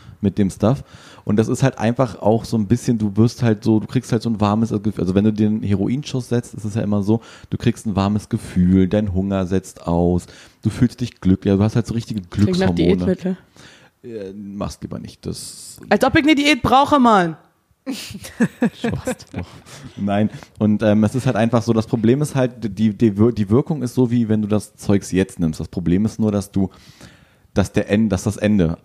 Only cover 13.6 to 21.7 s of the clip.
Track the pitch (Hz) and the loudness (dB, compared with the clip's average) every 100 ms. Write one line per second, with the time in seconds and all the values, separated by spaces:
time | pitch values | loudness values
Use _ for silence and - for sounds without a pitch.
13.6 | - - _ _ 120 113 98 101 101 101 | -20 -20 _ _ -16 -14 -12 -14 -14 -8
14.6 | 90 - - - - - 90 90 - - | -8 -8 -12 -12 -12 -12 -10 -10 -12 -16
15.6 | - - - 208 254 320 285 294 285 285 | -20 -20 -2 0 2 2 4 2 2 0
16.6 | - 254 285 285 240 208 170 156 _ _ | 2 4 4 4 6 6 2 -2 _ _
17.6 | _ _ - 269 - - - - 233 - | _ _ -12 -12 -12 -16 -16 -4 -4 -2
18.6 | 233 - 233 71 - 240 - - 90 - | -4 -4 -6 -6 -6 -8 -10 -12 -12 -16
19.6 | - - - - 101 101 107 - - - | -20 -20 -18 -6 -2 0 -2 -4 -16 -2
20.6 | 107 104 110 104 107 131 131 107 117 120 | 0 2 2 2 2 0 0 0 2 2
21.6 | 110 | 2